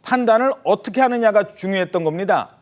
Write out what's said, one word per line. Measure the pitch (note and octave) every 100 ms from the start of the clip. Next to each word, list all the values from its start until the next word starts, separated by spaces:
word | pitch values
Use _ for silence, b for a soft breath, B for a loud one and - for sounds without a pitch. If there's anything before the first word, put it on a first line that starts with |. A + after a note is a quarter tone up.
판단을 | - B3+ A#3+ A3 C4 -
어떻게 | - G3+ - G#3+
하느냐가 | C4 A#3+ A3+ G#3 G3+
중요했던 | - F#3 G3 F3+ F3+
겁니다. | D#3+ E3 G3 E3+ - _